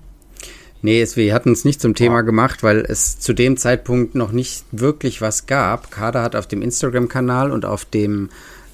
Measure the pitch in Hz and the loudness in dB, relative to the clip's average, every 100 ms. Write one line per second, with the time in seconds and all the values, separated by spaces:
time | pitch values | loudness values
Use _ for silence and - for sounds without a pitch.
0 | - - - - - - - - 107 113 | -18 -20 -20 -20 -20 -20 -20 -4 2 2
1 | 113 - 107 110 - 117 143 139 120 107 | 2 2 2 2 2 2 2 2 0 2
2 | 120 117 113 110 123 - 110 107 - 110 | 4 4 2 2 2 2 2 2 0 -2
3 | - - - 113 123 131 123 123 - 123 | -4 -2 -2 2 2 2 2 0 0 0
4 | 117 135 110 117 131 - - 107 131 147 | 0 -2 -2 -4 -4 -8 -12 -2 0 0
5 | 135 - 110 - - 135 98 117 - - | -4 -4 -4 -4 -2 0 0 -2 -6 -8
6 | 107 120 117 113 101 - 113 - 135 123 | -4 -2 -2 -4 -4 -4 -4 -2 -2 0
7 | 120 131 127 123 139 123 98 101 - 110 | -2 -2 0 0 0 -2 -4 -6 -4 -2
8 | 104 104 98 - - - - | 0 -2 -4 -10 -20 -20 -12